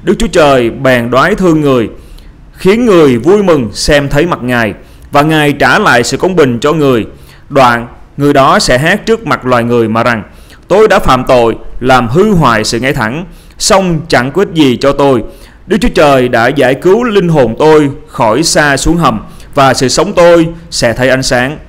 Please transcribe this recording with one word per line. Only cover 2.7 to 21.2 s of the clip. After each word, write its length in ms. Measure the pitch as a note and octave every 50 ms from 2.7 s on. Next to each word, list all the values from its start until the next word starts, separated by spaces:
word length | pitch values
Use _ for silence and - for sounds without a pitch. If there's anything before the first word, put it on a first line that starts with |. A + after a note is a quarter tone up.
| G3+ A#3 B3+
người 320 | A#3 F#3+ E3+ D#3 C#3 B2 A#2
vui 240 | A2 D#3 G3 G#3+
mừng 280 | G3+ F#3 E3 C#3+ A#2+ G#2
xem 360 | - - - - D3+ C#3+ C#3 C3+
thấy 180 | C#3 D3 E3
mặt 160 | F3+ D#3 -
Ngài, 320 | A#2 B2 B2 A#2+ A2+ G#2 F#2+ - - - - - - -
và 100 | - C#3+
Ngài 300 | D3 D#3 D#3+ D#3 D3+ D3
trả 260 | C#3 C#3+ C#3+ B2+ C#3+ F#3+
lại 260 | G#3+ E3 B2+ A#2+ A#2+
sự 120 | - C#3+
công 200 | - - F#3 F#3+
bình 220 | E3 D3 C3 A#2+ A#2
cho 140 | B2 D3
người. 340 | D#3+ D#3+ D3 C#3 B2+ A2+ G2+ - - - - - - - - -
Đoạn, 380 | C#3+ C#3+ C3 A#2+ A#2 A#2 A#2 B2 - - - - -
người 160 | C#3+ C#3+ C#3+
đó 260 | C#3+ C3+ C3+ D3 E3+ G#3
sẽ 200 | - - B2+ B2
hét 280 | D3 E3 G3 G#3+ -
trước 200 | - A3+ A3+ -
mặt 200 | D3+ B2+ A2+ -
loài 180 | B2+ B2+ A#2+ A#2
người 240 | A#2+ A#2+ A#2+ A#2 G#2+
mà 140 | A2 A2+
rằng: 200 | A#2+ B2 A#2+ A2 F2+ - - - - - - - - _
'Tôi 200 | E3+ G3+ A3 G#3
đã 100 | F#3+ G3+
phạm 260 | - A3 B3 B2 B3+ -
tội, 280 | C3+ B2 A#2 A2+ A2 - - - - -
làm 280 | B2 B2+ C3 B2 B2 A#2
hư 240 | A#2 E3+ G3+ A3
hoại 320 | G#3 E3+ D3+ B2 A#2 G#2+ A2
sự 160 | - - A#2
ngay 120 | B2 C3+
thẳng, 320 | C#3+ C#3 A2+ G#2+ B2 D#3+ F#3 E3+ - - - - - -
song 420 | - - G#3 G3 G3 F3+ E3+ D3+ - -
chẳng 220 | - B2+ A#2+ C3+
có 120 | C#3 F3+
ích 120 | G3+ G3 E3
gì 220 | D#3+ D3+ C3 A#2+
cho 160 | - - C#3
tôi. 300 | C#3 C#3 C#3+ C#3 C3 A#2 G#2 - - - - - - - -
Đức 120 | - G#3+ G#3+
Chúa 80 | - A#3+
Trời 400 | E3 F3 D#3+ D3 C#3 C3 B2 B2
đã 200 | B2 A#2 A#2 C3+
giải 260 | D3 D3 C3 B2 C#3
cứu 300 | C#3 - F3 F#3+ A3+ B3
linh 240 | A#3+ G#3 G3 F3 E3+
hồn 260 | D#3+ D3+ B2+ A2+ A2+ -
tôi 320 | D3+ D#3 D#3 D3+ D3 C#3 C3 - - -
khỏi 340 | - - B2+ A2 G#2+ C3+
sa 340 | E3+ E3 - E3+ D3+ D3 C#3
xuống 200 | C3 - D#3 D#3+
hầm, 240 | E3+ D#3+ C#3 A2+ G2+ - - - - - - -
và 200 | C#3+ C3+ C3 B2+
sự 140 | - C3+ B2+
sống 240 | - - D#3+ G3
tôi 360 | G#3 F3+ E3+ E3+ E3+ E3+ E3 E3 - - - -
sẽ 220 | - - B2+ A#2
thấy 160 | A2 A2+ B2+ C3+
ánh 140 | B2+ C3